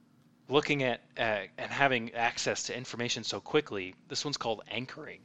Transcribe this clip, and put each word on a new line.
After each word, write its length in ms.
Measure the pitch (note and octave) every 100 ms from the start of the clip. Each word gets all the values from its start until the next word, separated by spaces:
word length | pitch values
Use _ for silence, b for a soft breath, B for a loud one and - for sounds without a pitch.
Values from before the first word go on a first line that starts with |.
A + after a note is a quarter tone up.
| - _ - _ -
looking 360 | C#3 D3 C#3+
at, 180 | C3 A#2 - -
uh, 220 | A#2 G#2 F#2+ -
and 140 | A#2
having 420 | - C#3 B2 A2+
access 500 | A#2 A#2 - C3+ G#2
to 120 | - A2
information 460 | B2+ A#2 A#2+ B2
so 160 | A2 G#2
quickly. 560 | - D3+ D3 G#2 F#2 - -
This 140 | B2+
one's 140 | D3 C3+
called 240 | A#2 G#2+ -
anchoring. 500 | A2 C3 - C#3 -